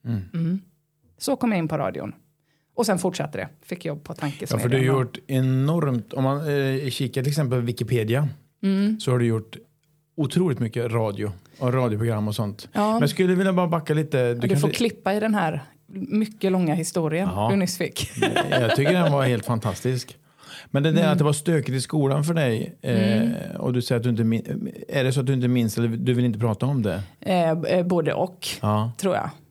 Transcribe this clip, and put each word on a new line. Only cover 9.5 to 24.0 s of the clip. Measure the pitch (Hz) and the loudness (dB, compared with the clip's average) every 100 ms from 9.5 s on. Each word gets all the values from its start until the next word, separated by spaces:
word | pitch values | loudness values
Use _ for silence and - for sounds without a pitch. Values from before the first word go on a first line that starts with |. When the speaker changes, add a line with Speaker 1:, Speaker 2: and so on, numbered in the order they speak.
| - - _ _ _ _ - | -20 -20 _ _ _ _ -4
Speaker 1:
otroligt | 139 170 180 123 | 0 2 2 0
mycket | 117 120 117 | -2 -2 -2
radio | 113 110 101 104 87 - - | 0 -2 -2 -6 -8 -18 -4
och | 127 | 0
radioprogram | 127 123 107 117 110 107 | 2 0 0 0 0 -2
och | |
sånt. | 104 104 98 - | -2 -4 -6 -6
Speaker 2:
Ja. | 202 208 | 0 2
Speaker 1:
Men | 214 | 2
jag | 143 | 0
skulle | 156 185 | 2 2
vilja | 185 190 | 4 2
bara | 180 175 | 2 2
backa | 170 156 | 0 0
lite. | 151 151 135 | 0 2 2
Du | 123 | 2
Speaker 2:
Ja, | |
du | 120 123 | 0 2
Speaker 1:
kanske | 185 147 | 2 2
Speaker 2:
får | |
klippa | - 233 - 190 | 0 -2 0 -2
i | 202 | 0
den | 220 | 0
här | 208 165 160 - _ _ | 0 0 -2 -10 _ _
mycket | 190 - 208 214 - 190 | -10 -2 -2 -2 -2 0
långa | 185 170 | 2 2
historien | 160 160 180 156 160 190 | 0 -2 -2 0 0 -2
Speaker 1:
Ja. | 98 110 | 0 2
Speaker 2:
du | 196 | 2
nyss | 180 - | 0 -2
fick. | 170 - - - | -4 -4 -8 -2
<laughs> | 381 - - | 0 0 0
Speaker 1:
Jag | - - - | 2 2 2
tycker | 139 | 4
den | 180 170 | 4 4
var | 139 | 4
helt | 131 117 - | 2 0 0
fantastisk. | 117 107 90 123 127 - - _ _ - - - | -2 -2 -2 -2 -2 -6 -18 _ _ -20 -20 -4
Men | 139 | 0
det | 156 | 2
där | 160 | 4
Speaker 2:
Mm. | 156 | 4
Speaker 1:
att | 143 | 4
det | |
var | 147 | 2
stökigt | 147 - 160 131 131 | 2 2 0 0 -4
i | |
skolan | 127 156 139 139 | -2 0 2 2
för | 147 | 0
dig, | 165 135 113 - - | 0 2 0 -4 -6
eh, | - - 101 107 | 0 2 4 4
Speaker 2:
Mm. | 233 - - - | 2 -2 -6 -4
Speaker 1:
och | 131 | -2
du | 123 | -2
säger | 117 | 0
att | 120 | 0